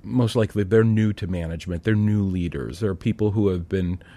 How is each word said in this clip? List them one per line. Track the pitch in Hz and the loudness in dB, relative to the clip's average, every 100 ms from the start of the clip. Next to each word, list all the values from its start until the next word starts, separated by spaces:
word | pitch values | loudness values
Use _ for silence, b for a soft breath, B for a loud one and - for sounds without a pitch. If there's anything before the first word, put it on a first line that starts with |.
most | 104 123 117 123 | -2 0 2 2
likely, | 104 107 | 0 0
they're | 98 110 | 2 4
new | 113 110 107 | 4 4 2
to | 104 92 | 0 -4
management. | 90 82 82 92 85 | -4 -4 -6 -6 -4
They're | 110 107 | 0 2
new | 107 104 | 2 2
leaders. | 98 92 85 71 58 - | 0 -2 -4 -4 -8 -4
They're | 107 90 | -4 -2
people | 113 - 104 | -4 0 0
who | 104 101 | 2 0
have | 90 85 | 0 -2
been | 95 90 90 B | -2 -2 -4 B